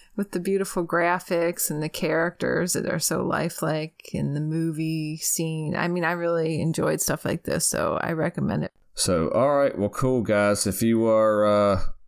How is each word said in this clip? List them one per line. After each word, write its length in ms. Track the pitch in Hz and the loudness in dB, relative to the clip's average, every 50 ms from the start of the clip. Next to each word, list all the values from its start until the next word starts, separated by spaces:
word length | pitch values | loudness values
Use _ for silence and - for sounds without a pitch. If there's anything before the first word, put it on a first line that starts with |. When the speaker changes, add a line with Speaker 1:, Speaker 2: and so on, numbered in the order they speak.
| - _ _ | -20 _ _
Speaker 1:
with 160 | - 202 202 - | -6 -6 -4 -4
the 80 | 180 | -4
beautiful 440 | 175 190 196 196 190 185 - 190 170 | -2 0 0 -2 -2 -2 -4 -4 -4
graphics 840 | 165 - 170 170 170 175 180 - - 185 170 170 170 175 - - - | -2 0 0 2 2 0 -2 -2 -2 -2 0 0 0 -2 -2 -4 -4
and 100 | 160 151 | -4 -4
the 80 | 151 160 | -4 -6
characters 840 | - - - 156 160 160 165 175 170 - - - - - 170 180 - | -6 -4 -2 0 0 0 0 -2 -2 -4 -4 -2 0 0 0 -2 -2
that 140 | - - | -2 -2
are 120 | - - - | -2 -2 -2
so 240 | 151 - 165 - - | -2 -2 -2 -2 -2
lifelike 880 | - - 156 151 170 - - - 160 156 156 156 160 - - - - - | -2 -2 -2 -2 -4 -4 -4 -2 -2 -2 -2 -4 -8 -10 -16 -14 -8 -6
in 220 | 175 147 143 143 | -4 -2 -2 -2
the 60 | 151 | -2
movie 800 | 151 156 156 165 165 165 160 151 160 160 160 160 156 151 156 160 | -2 -2 0 0 0 -2 -2 -2 -2 -2 -2 -4 -4 -6 -6 -6
scene. 580 | - - - - 165 160 160 156 156 151 - | -4 -4 -2 -2 -2 -2 -4 -4 -4 -4 -2
I 100 | - - | -2 -2
mean, 180 | 175 175 180 170 | -2 0 0 0
I 80 | 160 175 | 0 0
really 480 | 175 170 170 170 165 160 160 165 151 | 0 0 0 0 0 0 0 0 0
enjoyed 400 | - 160 156 - 151 151 156 156 | 0 -2 0 0 0 0 0 0
stuff 240 | - - 139 151 - | 0 -2 -2 -2 -2
like 200 | - - 170 - | -4 -4 -4 -4
this, 240 | - - 165 165 - | -4 -2 -2 0 -2
so 280 | - - - - 78 80 | -2 0 -2 -2 -2 -2
I 100 | - - 165 | -2 -2 -2
recommend 520 | 160 160 170 170 - 139 - - - - | -2 -2 -4 -2 -2 -2 -2 -2 -2 -4
it. 80 | - _ _ _ _ - | -6 _ _ _ _ -8
Speaker 2:
So, 340 | - - - 92 82 80 76 | -4 -2 0 2 2 2 2
all 240 | - - 127 139 147 | 2 2 2 2 4
right, 220 | 143 139 139 - - | 4 2 2 2 0
well, 100 | 196 202 | -2 -2
cool, 320 | - - - 131 131 127 107 | -2 0 0 2 2 2 0
guys. 440 | 95 107 104 104 101 104 101 - | 2 2 4 4 4 2 2 0
If 160 | 101 95 - 113 | -2 0 0 2
you 240 | 113 113 113 113 | 2 4 4 4
are, 380 | 113 110 110 110 110 107 104 104 | 4 4 4 4 4 4 4 4
uh, 360 | 107 104 104 104 101 98 98 - - - - - | 4 4 6 4 4 4 4 2 2 0 -2 -8